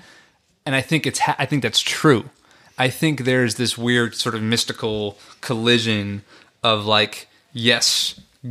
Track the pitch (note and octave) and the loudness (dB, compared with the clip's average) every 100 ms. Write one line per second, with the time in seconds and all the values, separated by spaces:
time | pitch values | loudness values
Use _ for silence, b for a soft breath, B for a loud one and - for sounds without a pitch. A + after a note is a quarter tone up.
0 | b b b b b _ - C3+ B2+ D#3+ | b b b b b _ -4 -4 0 -2
1 | C#3 - - C#3 C#3 D3 A#2 - - - | 0 -2 -2 0 0 0 0 -2 -2 2
2 | D#3 A#2+ - _ b b b - B2+ - | 4 4 2 _ b b b -2 -2 0
3 | D#3+ C#3 B2 B2+ B2 G#2 A#2 - A#2 A#2+ | -2 0 0 2 2 0 -2 -2 0 2
4 | A#2 - B2 A2+ A2 A#2 - A2 A#2 G#2+ | 2 -2 -4 -2 -2 -2 -2 -6 -6 -4
5 | G#2 - B B - A#2 A#2 A#2+ A2+ G#2+ | -6 -8 B B -6 -2 2 2 2 -2
6 | G2+ G2+ - b b _ A#2 G#2+ G#2 G#2+ | -2 -8 -12 b b _ 0 0 2 2
7 | G#2+ - - b b A#2+ A#2 A#2 - - | 2 -4 -18 b b -2 2 2 2 0
8 | - - - _ B2 | -4 -8 -20 _ -8